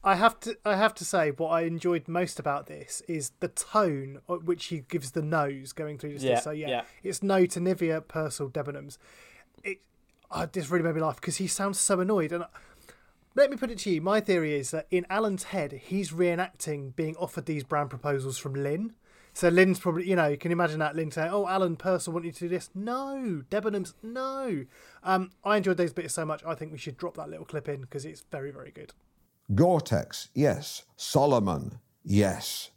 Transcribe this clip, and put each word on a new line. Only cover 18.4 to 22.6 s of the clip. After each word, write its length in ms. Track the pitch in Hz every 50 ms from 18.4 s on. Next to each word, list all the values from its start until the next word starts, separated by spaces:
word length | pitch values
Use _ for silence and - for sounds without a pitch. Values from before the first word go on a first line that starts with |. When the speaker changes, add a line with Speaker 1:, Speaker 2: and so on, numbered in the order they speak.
| - 143 135
Speaker 1:
Lynn. 400 | 139 139 139 147 170 214 226 - _ _ _ _ - - - _
So 160 | - - 175
Lynn's 300 | 170 180 185 185 185 180
probably, 260 | - 185 160 170 180
you 100 | 180 190
know, 200 | 175 160 147 147
can 140 | 143 - 170
you 40 | 175
imagine 240 | 170 175 160 156 156
that? 140 | 156 151 147
Lynn 180 | 160 160 151 -
saying, 180 | 165 160 170 190
"Oh, 160 | 208 202 180
Alan, 280 | 185 190 185 175 165 -
Persil 300 | - 185 185 170 - - 160
want 140 | 175 165
you 60 | 170 -
to 80 | -
do 80 | 175 175
this." 180 | 180 175